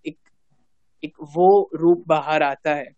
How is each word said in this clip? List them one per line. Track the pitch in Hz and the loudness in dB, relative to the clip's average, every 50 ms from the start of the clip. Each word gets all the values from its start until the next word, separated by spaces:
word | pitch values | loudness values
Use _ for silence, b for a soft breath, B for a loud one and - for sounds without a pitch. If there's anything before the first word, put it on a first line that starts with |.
| _ | _
एक, | - 311 _ _ _ _ _ _ _ _ _ _ _ _ _ _ _ _ _ - | -18 -18 _ _ _ _ _ _ _ _ _ _ _ _ _ _ _ _ _ -18
एक | 151 _ _ | -18 _ _
वो | 156 147 147 165 180 185 202 202 190 - 165 | -20 -10 -2 2 4 4 4 4 2 -2 -6
रूप | 151 165 170 175 175 170 165 | -2 0 0 0 0 0 -2
बाहर | 160 156 143 151 156 156 | -2 -2 0 -2 -2 0
आता | 151 139 135 _ _ 156 147 | 0 -2 -4 _ _ -6 -6
है | 147 131 - _ | -6 -8 -16 _